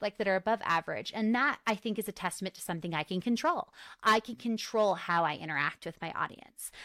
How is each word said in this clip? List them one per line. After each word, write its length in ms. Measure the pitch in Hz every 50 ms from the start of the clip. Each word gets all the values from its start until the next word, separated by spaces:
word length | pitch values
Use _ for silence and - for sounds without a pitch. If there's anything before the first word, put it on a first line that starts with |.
like, 160 | 220 208 -
that 100 | - 214
are 80 | 196 190
above 240 | 190 185 220 226 - -
average. 480 | - 170 165 165 - 156 107 - - -
And 220 | 220 214 220 233
that, 240 | 247 269 294 - - _
I 80 | 226 220
think, 240 | 196 - 226 208 220
is 80 | 202
a 40 | 208
testament 440 | 190 - - 180 - - 196 190 -
to 60 | -
something 340 | - - 175 165 151 175 165
I 80 | 151 151
can 180 | - 185 180
control. 500 | - 247 240 - - 311 349 220 - - - - - - - -
I 180 | - 220 220 226
can 160 | 220 - 226
control 600 | - - 233 226 214 - - - 220 214 202 175
how 280 | 175 - - 175 170 170
I 120 | 151 151
interact 500 | 135 - 160 156 139 143 160 - - -
with 160 | 165 165 -
my 100 | 170 165 -
audience. 580 | - 156 - - - - - _ - - - - -